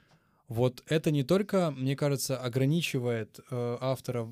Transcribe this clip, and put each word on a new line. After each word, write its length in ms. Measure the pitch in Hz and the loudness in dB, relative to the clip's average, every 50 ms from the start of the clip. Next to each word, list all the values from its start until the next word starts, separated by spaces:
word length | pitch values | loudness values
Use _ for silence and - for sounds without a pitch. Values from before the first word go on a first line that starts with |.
| _ _ _ _ _ _ _ _ _ - | _ _ _ _ _ _ _ _ _ -6
Вот 360 | 117 113 127 127 123 - - - | 0 2 2 2 0 -2 -4 -2
это 220 | 151 160 156 170 | 0 0 2 2
не 140 | 151 143 131 | 2 2 4
только, 460 | 120 175 196 208 196 - 190 180 160 139 | 4 2 2 2 2 2 2 2 2 0
мне 240 | 131 131 135 139 | -2 -2 -2 0
кажется, 420 | 135 151 143 143 127 - - 135 123 | 0 0 0 0 0 -2 -2 -4 -4
ограничивает, 1040 | 127 123 117 135 135 135 156 170 156 - - 135 120 123 117 113 110 - - - - - | -4 -2 0 2 2 4 4 2 0 0 -2 -2 0 0 0 -2 -2 -6 -10 -18 -12 -8
э, 280 | 127 123 120 120 120 123 | -4 -4 -2 -2 -2 -2
автора 480 | 131 131 131 123 - - 123 120 117 113 | -2 -2 -2 -2 -4 -4 -4 -4 -4 -6